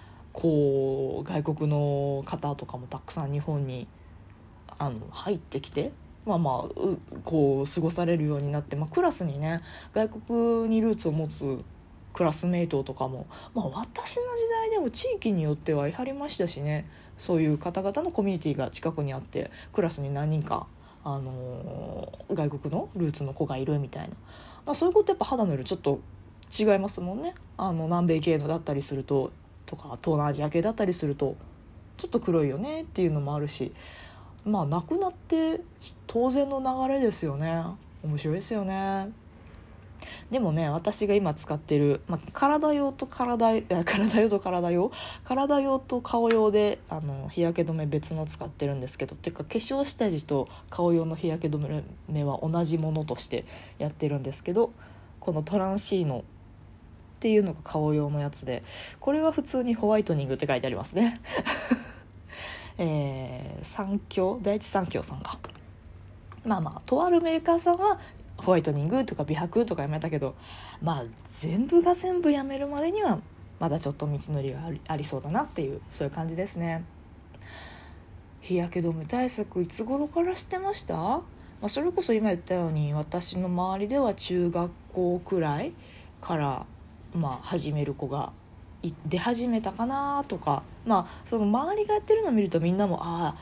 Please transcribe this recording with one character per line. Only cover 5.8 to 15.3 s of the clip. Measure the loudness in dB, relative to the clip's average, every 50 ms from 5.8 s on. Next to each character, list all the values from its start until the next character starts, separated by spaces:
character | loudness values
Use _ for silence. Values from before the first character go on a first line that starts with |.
| -4 -4 -6 -12 -18 -20 -20 -10 -4
ま | 0 0
あ | 2
ま | 2 2
あ、 | 0 0 -2
う-、 | -4 -4 -2 -2 0 0 -2 -6 -10 -14 -12 -6
こ | 0 2 4 4 6 4 4 0 0
う、 |
過 | 0 0
ご | 0 0
さ | 2 2 2
れ | 2 2 2
る | 2
よ | 0 0 0
う |
に | -2 -2
な | -2 -4
っ | -4
て、 | -4 -4
ま | -4 -4 -2
あ、 |
ク | 2 2 2
ラ | 2
ス | 2 0 -2
に | -2 -2 -2
ね、 | -2 -2 -2 -4 -6 -10 -16 -16 -12 -4 0
外 | 0 0 0
国 | 0 -6 -6 -2 0 2 4 4 4 2 2 4
に | 4 4
ル | 4 4 2
ー | 2
ツ | 0 0
を |
持 | 0 0 0 -2
つ | -4 -4 -4 -4 -4 -4 -6 -10 -16 -20 -20 -20 -20 -20 -18 -8 -2
ク | 2 2
ラ | 2 2
ス | 2 0 0
メ | 2 2 2
イ | 2
ト | 2 0 0
と | -2 -4
か | -4 -4 -4
も、 | -4 -6 -10 -12 -14 -18 -16 -8 -4
ま | -4
あ、 | -4 -2
私 | -2 -6 -8 -8 -8 -8 -4 -4 -2 -2
の | -2 -2 -2
時 | 0 0 2
代 | 2 2 0 2
で | 2 2
も | 2 0
地 | 0 -2 -2 -2 -2 0
域 | 0 0